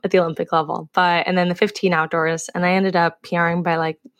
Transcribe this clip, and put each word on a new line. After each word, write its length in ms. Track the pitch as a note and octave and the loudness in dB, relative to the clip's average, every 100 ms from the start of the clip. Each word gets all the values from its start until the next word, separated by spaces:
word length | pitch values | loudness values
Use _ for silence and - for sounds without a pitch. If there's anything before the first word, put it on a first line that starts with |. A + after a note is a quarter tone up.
at 80 | G3 | 0
the 80 | F#3 | 2
Olympic 320 | E3+ D#3+ E3+ | 2 -4 -2
level. 380 | E3 D3+ E3 D#3+ | -2 -2 -6 -4
But, 340 | - F3+ E3+ - | 0 2 2 0
and 100 | F#3 | 0
then 120 | F3+ | 0
the 60 | F3 | 0
fifteen 380 | G#3 - F#3 | -2 0 0
outdoors, 560 | E3 D#3+ E3 D#3+ E3 - G3 | 0 0 0 0 -2 -6 -2
and 100 | F3+ | 0
I 60 | |
ended 240 | F#3+ F#3+ F3 | 2 2 2
up 260 | E3+ - | 0 -2
P 140 | - G#3 | -6 -2
Ring 260 | E3+ E3+ | 0 0
by, 120 | E3+ E3 | -2 -2
like, 240 | D#3+ D#3 - | -2 -6 -16